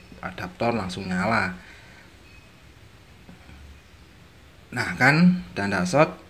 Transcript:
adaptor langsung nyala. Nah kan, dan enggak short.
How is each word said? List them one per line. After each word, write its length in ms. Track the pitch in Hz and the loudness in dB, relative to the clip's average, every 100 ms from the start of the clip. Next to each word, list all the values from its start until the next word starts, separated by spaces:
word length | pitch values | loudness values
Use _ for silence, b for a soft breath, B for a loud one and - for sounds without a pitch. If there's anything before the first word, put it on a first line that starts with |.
| - - | -16 -14
adaptor 560 | - - 90 - 117 113 | -14 -12 -12 -4 -2 -2
langsung 320 | 92 101 92 | -6 -8 -6
nyala. 480 | 90 104 113 - 180 B B B B B - - - - - - - - - - - - - - - - - - - - - - - - - - 120 | -2 0 0 -2 -8 B B B B B -20 -20 -20 -20 -20 -20 -20 -20 -20 -20 -20 -20 -20 -20 -20 -20 -20 -20 -20 -20 -20 -20 -20 -20 -20 -12 -8
Nah 140 | - 90 | -6 2
kan, 480 | 127 151 180 180 - 98 | 4 6 6 4 -4 -4
dan 160 | 101 | -2
enggak 160 | 98 90 | -2 0
short. 240 | 139 160 - | 2 2 0